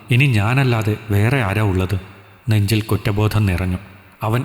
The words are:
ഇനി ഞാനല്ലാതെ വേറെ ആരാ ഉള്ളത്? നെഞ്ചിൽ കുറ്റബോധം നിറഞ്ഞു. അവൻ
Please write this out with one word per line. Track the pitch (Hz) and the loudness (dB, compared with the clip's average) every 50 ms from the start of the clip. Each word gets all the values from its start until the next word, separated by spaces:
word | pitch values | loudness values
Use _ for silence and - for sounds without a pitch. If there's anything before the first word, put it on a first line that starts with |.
| - - | -4 0
ഇനി | 123 120 147 | 2 2 2
ഞാനല്ലാതെ | 139 120 107 98 110 127 139 135 127 120 110 104 107 107 - - - | 2 2 2 0 0 0 0 2 2 0 0 0 -2 -2 -4 -4 -2
വേറെ | 101 101 104 117 143 135 | 0 2 2 2 2 0
ആരാ | 113 95 98 107 110 | 0 0 0 0 0
ഉള്ളത്? | 101 90 92 95 92 101 90 - - - - - - - - - 113 | 0 0 0 0 0 -2 -4 -6 -10 -20 -20 -20 -20 -20 -12 -4 0
നെഞ്ചിൽ | 110 107 101 98 113 107 | 2 2 2 2 0 -2
കുറ്റബോധം | 104 - 107 95 - 113 101 104 107 107 - 110 110 | 0 -2 -4 -2 -2 -2 -2 0 0 0 2 2 0
നിറഞ്ഞു. | 95 87 85 92 92 92 90 - - - - - - - - | 0 0 0 -2 -2 -4 -6 -8 -12 -20 -20 -20 -20 -14 -8
അവൻ | 110 107 113 127 135 | -4 -2 -2 -2 -2